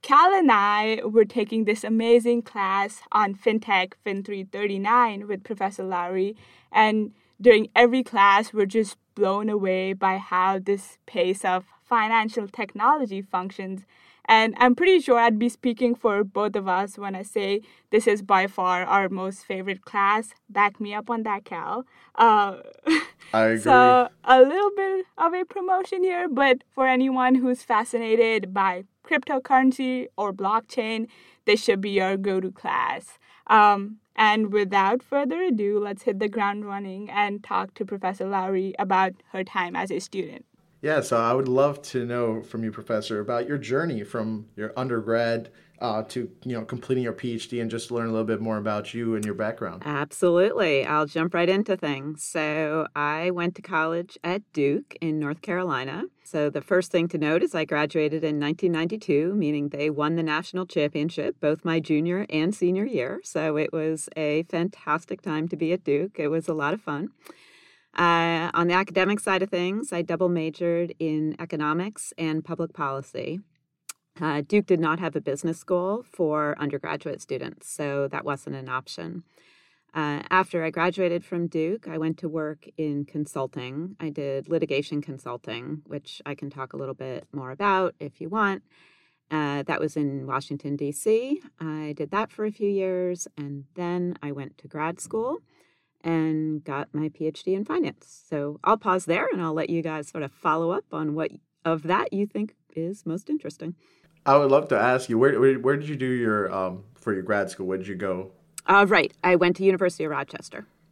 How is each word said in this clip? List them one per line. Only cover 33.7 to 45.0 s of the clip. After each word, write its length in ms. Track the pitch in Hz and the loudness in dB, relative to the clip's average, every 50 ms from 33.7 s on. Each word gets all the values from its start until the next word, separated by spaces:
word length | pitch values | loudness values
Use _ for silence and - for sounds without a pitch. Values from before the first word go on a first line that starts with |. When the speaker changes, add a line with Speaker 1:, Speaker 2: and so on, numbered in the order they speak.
| 202 202 196 208 220 - _ _ _ | 6 4 0 -8 -10 -16 _ _ _
Speaker 1:
and 340 | - - 208 208 220 214 202 | 4 4 4 6 4 2 0
without 500 | 196 208 202 190 196 196 190 196 220 254 | 2 0 0 2 2 2 4 4 2 0
further 400 | - _ - 277 285 254 302 339 | -2 _ -2 0 0 0 -2 -2
ado, 380 | 370 370 254 214 208 202 208 208 | 0 0 0 0 0 0 0 0
let's 240 | 208 208 202 196 - | -2 -2 -8 -4 -4
hit 160 | 254 202 190 | -4 -2 -2
the 80 | 214 | -4
ground 380 | 208 202 226 208 202 202 208 214 | -4 -2 0 -2 -2 -2 -4 -8
running 440 | 202 196 196 202 196 185 190 208 208 | -10 -10 -10 -10 -10 -10 -12 -12 -6
and 320 | - 202 208 202 202 208 | -2 -2 -2 -2 -2 -8
talk 320 | 208 - 202 185 190 190 _ | -8 -4 -4 -4 -4 -4 _
to 100 | - 214 | -10 -8
Professor 420 | 196 208 196 196 185 190 190 190 | -8 -8 -6 -6 -6 -4 -4 -6
Lowry 460 | 196 202 190 185 185 196 185 190 196 185 | -4 -2 -2 -2 0 -2 -2 -2 -4 -4
about 360 | - 202 190 196 185 190 185 185 _ _ _ | -4 -2 2 2 2 2 2 -2 _ _ _
her 140 | - 190 190 | -8 -8 -8
time 280 | 190 - 196 180 175 - | -4 -4 -4 -4 -4 -4
as 160 | 165 180 190 | -6 -6 -4
a 100 | 180 175 | -6 -6
student. 440 | 190 - - 196 175 160 - - - _ _ _ _ _ _ _ | -8 -6 -8 -8 -8 -8 -10 -18 -20 _ _ _ _ _ _ _
Speaker 2:
Yeah, 220 | - 147 156 147 | -4 0 0 0
so 160 | 120 - 127 | 0 2 0
I 160 | 117 117 120 123 | 2 2 2 2
would 140 | 131 135 | 2 0
love 340 | 127 127 131 139 147 143 139 - | 2 2 4 4 2 2 -4 -12
to 220 | - - 131 120 | -6 -6 -4 -4
know 380 | 117 120 120 120 113 110 113 110 | -2 -2 -2 -2 -2 -2 -4 -8
from 200 | - - 113 113 | -10 -8 -6 -6
you, 80 | 110 | -6
Professor, 480 | 104 - 110 - 117 107 104 - 113 104 | -8 -8 -6 -4 -4 -4 -2 -2 -4 -4
about 280 | 104 107 120 120 120 | -4 -2 -4 -4 -2
your 100 | 123 147 | -2 -4
journey 460 | 143 117 107 127 143 165 170 139 110 104 | -6 -4 -2 -2 0 0 -2 -4 -6 -8
from 420 | 104 - 120 107 110 113 107 107 - _ | -6 -6 -6 -4 -4 -6 -8 -10 -14 _
your 180 | - 107 107 - | -10 -10 -8 -6
undergrad, 720 | 123 127 131 120 113 | -6 -4 -2 -2 -4